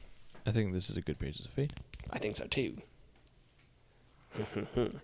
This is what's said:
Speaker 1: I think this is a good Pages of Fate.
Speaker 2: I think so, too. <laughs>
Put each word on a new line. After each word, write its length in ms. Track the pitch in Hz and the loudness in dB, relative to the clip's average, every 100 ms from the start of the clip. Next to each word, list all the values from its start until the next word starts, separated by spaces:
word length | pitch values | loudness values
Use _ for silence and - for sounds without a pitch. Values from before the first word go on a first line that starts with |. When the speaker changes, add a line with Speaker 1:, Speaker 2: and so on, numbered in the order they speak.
| - - - - - | -14 -14 -14 -4 2
Speaker 1:
I 40 | |
think 220 | 113 101 | 4 4
this 180 | 92 - | 2 2
is 60 | 101 | 0
a 60 | |
good 160 | - 71 | 0 0
Pages 260 | 69 - - | -2 -4 -4
of 60 | |
Fate. 200 | - 147 - - - - | 0 0 -2 -10 -10 -6
Speaker 2:
I 80 | - | -2
think 180 | 107 - | 0 -2
so, 100 | - | 0
too. 300 | - 104 - - - - - - - - - - - - - - - - | 2 2 0 -10 -20 -20 -20 -20 -20 -20 -20 -20 -20 -20 -20 -20 -20 -10
<laughs> 420 | - 104 107 101 123 113 - | -4 -2 0 0 4 2 2